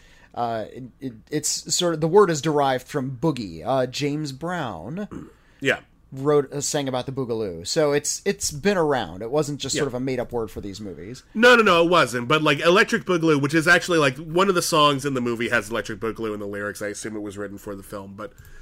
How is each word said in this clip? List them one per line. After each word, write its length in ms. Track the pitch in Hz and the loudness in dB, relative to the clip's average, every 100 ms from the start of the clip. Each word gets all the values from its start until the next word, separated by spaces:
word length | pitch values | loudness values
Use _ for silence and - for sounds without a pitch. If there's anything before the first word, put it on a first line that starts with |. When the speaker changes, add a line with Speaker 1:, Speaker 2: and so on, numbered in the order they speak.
| - - - | -20 -20 -16
Speaker 1:
Uh, 340 | - 117 113 101 | -6 -4 -4 -6
it, 120 | 120 123 - | -12 -16 -12
it, 120 | 135 110 _ | -12 -12 _
it's 460 | 151 - - 165 | -4 -2 -6 -2
sort 200 | 156 175 | 0 2
of, 60 | 156 | 0
the 60 | 160 | 4
word 240 | 196 185 | 6 6
is 100 | 156 | 4
derived 460 | 160 147 139 127 - | 0 2 2 0 -2
from 320 | 147 131 123 | -6 -4 -2
boogie. 420 | 160 127 98 80 90 | -2 -2 -6 -8 -2
Uh, 200 | 135 127 | 0 0
James 440 | 127 143 147 151 | -2 -4 -4 -6
Brown 800 | 131 165 180 127 85 95 175 208 - - - _ _ | -8 -8 -6 -6 -8 -10 -10 -10 -12 -16 -20 _ _
Speaker 2:
Yeah. 200 | 135 107 - _ _ | -2 -2 -6 _ _
Speaker 1:
wrote, 400 | 135 139 147 135 | -4 2 2 2
uh, 80 | 143 | -6
sang 280 | 139 151 135 | -4 -2 -2
about 180 | 127 123 | -4 -4
the 60 | |
Boogaloo. 520 | 131 120 113 104 82 87 | -6 -4 -4 -4 -6 -4
So 260 | 160 147 | 0 2
it's, 280 | 143 - - | 2 -2 -4
it's 260 | 196 196 - | -4 -4 -6
been 260 | 147 196 190 | -2 0 2
around. 460 | 151 131 87 90 | 2 0 -2 -8
It 80 | 113 | -2
wasn't 300 | 147 143 143 | -2 -2 -4
just 140 | 135 143 | -4 -2
Speaker 2:
Yeah. 40 | |
Speaker 1:
sort 60 | 139 | -2
of 60 | |
a 60 | 123 | -2
made-up 320 | 135 123 117 | -4 -4 -4
word 180 | 120 110 | -4 -6
for 100 | 117 | -8
these 200 | 98 98 | -12 -12
movies. 420 | 104 76 92 131 - | -12 -12 -14 -16 -8
Speaker 2:
No, 200 | 214 247 | 4 8
no, 80 | 247 | 8
no, 220 | 214 170 | 6 6
it 40 | 170 | 6
wasn't. 380 | 175 123 120 120 | 4 4 0 0
But, 160 | 156 | 2
like, 160 | 151 139 | 2 4
Electric 440 | 165 190 220 214 | 4 4 4 0
Boogaloo, 360 | 190 175 160 147 | 0 2 4 4
which 140 | 143 | 4
is 140 | 165 160 | 2 4
actually, 300 | 175 185 165 | 4 4 2
like, 180 | 143 139 | 2 0
one 320 | 160 170 196 | -2 2 4
of 80 | 175 | 2
the 60 | |
songs 420 | - 160 147 139 | 2 4 4 4
in 100 | 143 | -2
the 60 | 127 | -2
movie 300 | 120 117 113 | -2 -2 0
has 200 | 120 98 | 0 0
Electric 300 | 113 104 104 | -4 -4 -6
Boogaloo 340 | 110 104 110 | -6 -4 -6
in 60 | 104 | -6
the 80 | 101 | -6
lyrics. 340 | 101 104 95 | -6 -6 -6
I 60 | 104 | -8
assume 260 | 101 113 | -8 -8
it 80 | 107 | -8
was 160 | 104 98 | -8 -8
written 200 | 101 98 | -10 -10
for 180 | 107 98 | -12 -12
the 80 | |
film, 300 | 95 101 98 98 | -12 -14 -14 -14
but 160 | 104 - - - | -16 -16 -20 -20